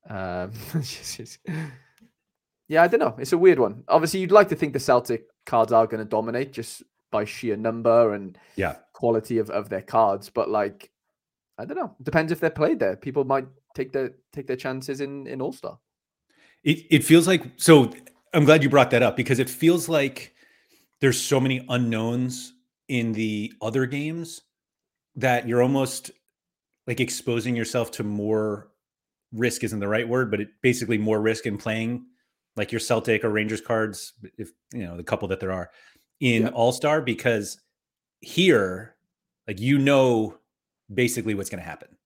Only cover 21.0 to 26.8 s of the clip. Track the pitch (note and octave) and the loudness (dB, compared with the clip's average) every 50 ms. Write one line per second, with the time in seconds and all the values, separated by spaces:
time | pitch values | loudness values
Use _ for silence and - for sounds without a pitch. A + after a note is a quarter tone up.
21 | - C3+ B2 - - - C#3+ C3+ B2+ C3+ C3 B2+ B2+ - B2+ B2 B2 A#2 A2+ A2 | 0 2 2 2 -2 0 0 0 2 0 -2 -4 -4 -4 -2 -2 0 0 -2 -2
22 | A2+ A2+ A#2+ B2 B2+ B2+ B2+ - - - _ _ _ _ _ _ _ _ C#3 B2 | -2 -2 -2 -2 -4 -4 -6 -10 -14 -18 _ _ _ _ _ _ _ _ -4 -2
23 | A#2 A2+ A2 G#2+ A2+ A2 G#2+ G#2 G#2 A#2 - _ - A2+ A2+ C#3 C3+ B2+ C#3 C#3 | -2 -2 -4 -4 -4 -4 -4 -6 -6 -8 -10 _ -8 -4 -2 -2 -2 -2 -4 -6
24 | D3 D#3 D#3+ E3+ E3 D#3+ - - _ _ _ _ _ _ _ _ _ _ _ _ | -6 -6 -8 -8 -10 -12 -14 -20 _ _ _ _ _ _ _ _ _ _ _ _
25 | _ _ _ C#3+ C3 C3 B2 A#2+ A2+ A2+ A#2 A#2+ B2 B2+ C#3 C#3 C3+ C3 C3 - | _ _ _ -2 0 0 0 0 0 0 2 4 4 4 4 0 0 -2 -4 -10
26 | - - - _ _ _ _ _ _ _ _ _ _ _ _ _ | -14 -16 -20 _ _ _ _ _ _ _ _ _ _ _ _ _